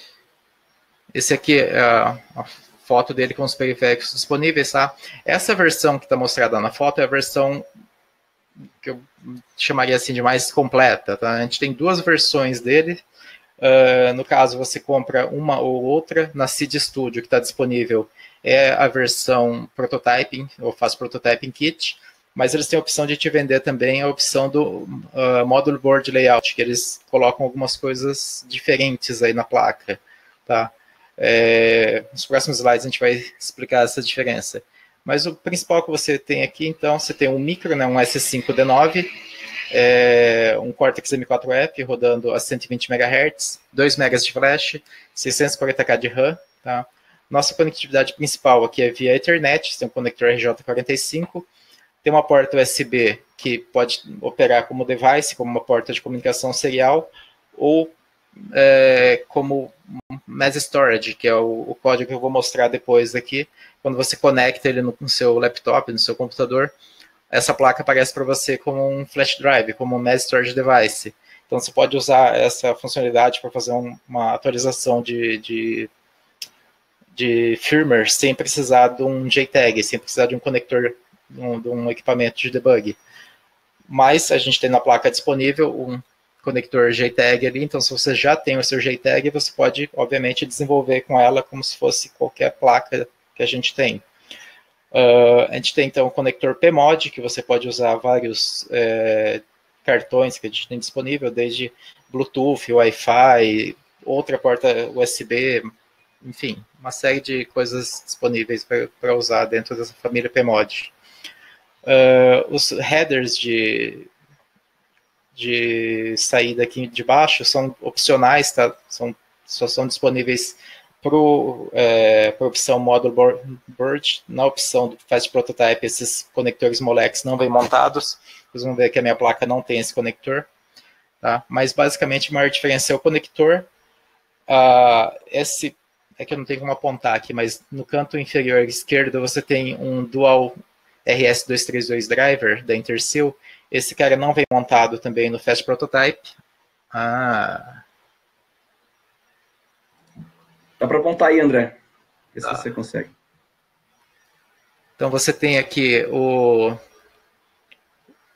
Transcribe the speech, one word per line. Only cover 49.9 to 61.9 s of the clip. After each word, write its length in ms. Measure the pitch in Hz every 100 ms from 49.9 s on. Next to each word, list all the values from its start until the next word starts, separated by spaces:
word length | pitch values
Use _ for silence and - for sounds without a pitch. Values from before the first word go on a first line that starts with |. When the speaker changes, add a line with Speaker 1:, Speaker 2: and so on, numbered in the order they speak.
Speaker 1:
conector 380 | - 120 - 120
R 100 | 120
J 240 | 120 117
quarenta 300 | - 123 123
e 40 | 131
cinco, 480 | - 156 175 175 175 _ _ _ _ _
tem 80 | 147
uma 120 | 151
porta 340 | - 143 135 139
U 20 |
S 240 | 127 -
B 360 | 123 123 113 104 _ -
que 220 | 131 120
pode 420 | - 127 117 - - -
operar 460 | 123 - 127 120 -
como 180 | 127 127
device, 500 | 127 131 143 - -
como 160 | 120
uma 100 | 120
porta 320 | - 120 117
de 80 | 123
comunicação 500 | - 127 127 120 131
serial, 600 | 123 143 127 131 156 160 - - _ _ -
ou, 380 | 147 160 160 - _ _ _ _ -
é, 680 | 135 139 135 135 127 123 120 -
como 460 | 147 139 139 131 _ _ 127 - 135 -
mass 300 | 131 139 143
storage, 600 | - 143 135 113 113 -
que 120 | 117
é 80 | 113
o, 300 | 113 113 117
o 80 | 117
código 320 | 131